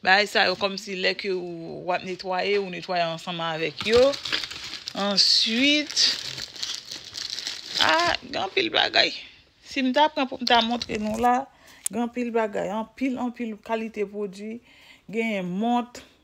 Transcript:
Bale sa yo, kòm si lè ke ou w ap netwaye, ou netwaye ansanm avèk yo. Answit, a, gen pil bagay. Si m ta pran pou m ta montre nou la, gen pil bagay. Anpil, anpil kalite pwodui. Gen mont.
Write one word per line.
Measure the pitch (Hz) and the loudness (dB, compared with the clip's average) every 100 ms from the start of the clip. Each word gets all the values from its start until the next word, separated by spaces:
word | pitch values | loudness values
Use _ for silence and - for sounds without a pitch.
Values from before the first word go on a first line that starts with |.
Bale | 185 190 202 | 6 4 6
sa | 220 190 | 4 2
yo, | 185 | 2
kòm | 202 196 | -2 -2
si | 202 185 | -8 -2
lè | 185 | 0
ke | 185 202 | 0 -2
ou | 185 175 170 165 147 165 | -4 -4 -10 -10 -8 -2
w | |
ap | 180 185 | -2 -4
netwaye, | 180 185 180 190 202 | -8 -4 -2 2 0
ou | 196 | 0
netwaye | 170 165 180 165 | -8 -2 0 0
ansanm | 165 - 175 165 | -2 -6 -4 -4
avèk | 160 160 - 208 | -2 -4 -2 4
yo. | 233 269 277 - - - - - - - - | 8 8 4 -4 -4 -4 -10 -12 -12 -10 -4
Answit, | 202 190 - - 226 226 277 294 302 - - - - - - - - - - - - - - - - - - - - | 0 4 6 4 2 2 2 2 0 0 0 0 -8 -10 -12 -10 -8 -8 -10 -14 -14 -12 -10 -8 -8 -10 -8 2 4
a, | 320 349 - | 4 2 0
gen | - - - - | -4 -6 -2 0
pil | 330 | 0
bagay. | - - - 165 - - - _ _ - | 2 4 4 2 0 -14 -20 _ _ -8
Si | 285 262 | -2 2
m | |
ta | 269 302 | 4 4
pran | 294 262 | 2 -4
pou | - | -2
m | 240 | 4
ta | 240 226 | 4 4
montre | 240 - 214 | -2 -4 -4
nou | 214 220 | -2 2
la, | 240 247 277 _ - - - | 2 2 -2 _ -20 -10 -6
gen | 208 233 | -2 -4
pil | 247 240 | -2 -2
bagay. | 226 220 202 175 | 0 0 -2 -2
Anpil, | 214 214 - 269 247 | -4 -6 -4 -4 -2
anpil | 247 233 233 208 | -4 -4 -8 -8
kalite | - 226 220 214 202 | -4 -4 -4 -4 -6
pwodui. | 202 208 190 214 233 _ - - - - | -4 -8 -8 -10 -12 _ -20 -20 -20 -8
Gen | 214 226 202 180 | -2 -2 -2 -2
mont. | 185 226 240 240 - - _ | -2 2 2 0 -12 -20 _